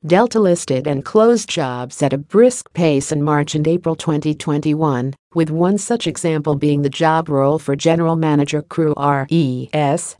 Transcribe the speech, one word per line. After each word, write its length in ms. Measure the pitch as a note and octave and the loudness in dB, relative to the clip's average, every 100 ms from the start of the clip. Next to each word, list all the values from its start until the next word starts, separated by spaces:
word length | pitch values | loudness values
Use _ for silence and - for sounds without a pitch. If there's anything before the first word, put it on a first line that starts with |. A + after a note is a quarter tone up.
| D#3 | 2
Delta 320 | F3 A#3 A3 | 2 4 2
listed 480 | G3 F3 - C3 D3 | 2 2 0 -4 -2
and 180 | C#3 | -4
closed 460 | - A3 A3+ A#3+ - | 0 2 4 2 -2
jobs 520 | - C3+ B2 B2+ - | -6 -4 -6 -10 -2
at 100 | C#3+ | -2
a 40 | C3+ | -2
brisk 540 | C#3+ G3+ B3 - - | 0 4 4 2 -10
pace 380 | - E3 C#3 C#3 | -2 2 2 0
in 120 | D3+ | -2
March 340 | D3 D3 D3+ D#3 | 0 0 0 0
and 100 | D3+ | 0
April 300 | F3 E3 D#3+ | 0 -2 -4
twenty 360 | - D3+ D3+ | -2 -2 -2
twenty-one, 800 | D3 - D3 D3 D3+ D#3+ B2+ B2+ C3+ _ | -4 -2 -2 0 0 0 0 -4 -8 _
with 160 | E3+ D#3+ | -2 -2
one 260 | D#3+ F3 G3+ | 0 0 0
such 300 | - A#3 E3+ | -2 -4 -4
example 480 | - E3+ D#3 D3 | -4 -2 -2 -2
being 280 | C#3+ D3 C#3+ | 0 0 0
the 60 | C#3+ | -2
job 400 | - E3 D#3+ D#3+ | 0 0 2 0
role 300 | C#3 C#3 D#3 | 0 2 0
for 160 | D3+ | -2
General 420 | C#3+ E3 E3 E3 E3 | 0 0 2 0 0
Manager 460 | D#3+ D3 C#3+ D3+ | 2 2 0 -4
Crew 320 | - - D#3 D3 | -4 -2 0 0
R 300 | C#3+ C#3 C#3 | 0 -2 0
E 400 | E3 C#3+ B2+ B2+ | 0 0 -2 -4
S 420 | D3+ C#3+ D#3 - - | -2 0 -2 -4 2